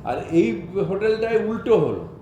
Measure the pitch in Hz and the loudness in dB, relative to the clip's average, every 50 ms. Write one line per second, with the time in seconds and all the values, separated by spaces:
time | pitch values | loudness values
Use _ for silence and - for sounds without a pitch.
0 | - 110 123 139 135 - 160 165 196 233 214 - - 170 180 196 196 160 190 196 | -4 -4 -6 -6 -4 2 4 4 4 4 2 -4 -8 -6 -4 -4 -4 -2 -2 -2
1 | 214 220 220 214 220 226 226 220 208 214 220 214 - - 226 208 151 123 104 90 | 0 0 0 0 0 0 0 0 0 0 -4 -4 2 4 4 4 4 2 -2 -4
2 | - - - - | -8 -12 -16 -18